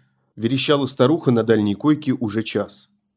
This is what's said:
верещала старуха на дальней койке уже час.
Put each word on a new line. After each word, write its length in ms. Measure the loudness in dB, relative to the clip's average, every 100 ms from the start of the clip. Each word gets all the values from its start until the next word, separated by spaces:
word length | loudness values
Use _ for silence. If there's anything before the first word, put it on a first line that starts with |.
| _ _ _ -6
верещала 500 | -2 -2 0 0 0
старуха 440 | 2 2 2 2
на 120 | 2
дальней 320 | 4 2 2
койке 380 | 0 0 0 -2
уже 300 | -4 -4 -4
час. 480 | -4 -4 -6 -10 -20 _ _